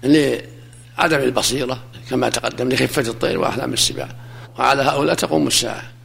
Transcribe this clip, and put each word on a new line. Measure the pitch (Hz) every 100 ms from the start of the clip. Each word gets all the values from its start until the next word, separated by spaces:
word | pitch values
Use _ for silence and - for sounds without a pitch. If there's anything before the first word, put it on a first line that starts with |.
لعدم | 123 151 139 117 - - - - - - 175 156
البصيرة | 131 123 - 131 123 127 - - -
كما | 127 120
تقدم، | 117 117 117 127
لخفة | 127 127 -
الطير | 120 120 135 -
وأحلام | - - -
السباع. | - - 139 - - - - - -
وعلى | 123 139
هؤلاء | 135 143 151
تقوم | 170 - 156 139
الساعة | - 117 - - -